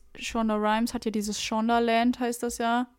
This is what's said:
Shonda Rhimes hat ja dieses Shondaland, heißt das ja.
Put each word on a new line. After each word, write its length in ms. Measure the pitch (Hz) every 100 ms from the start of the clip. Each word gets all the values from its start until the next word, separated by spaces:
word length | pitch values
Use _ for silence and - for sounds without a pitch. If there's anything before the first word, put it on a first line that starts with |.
| - -
Shonda 400 | - 233 220 214
Rhimes 360 | 214 214 233
hat 100 | 240
ja 60 | 226
dieses 300 | 214 208 208
Shondaland, 800 | - 220 226 233 233 226 240 247
heißt 220 | 240 240
das 160 | 240 -
ja. 300 | 233 240 247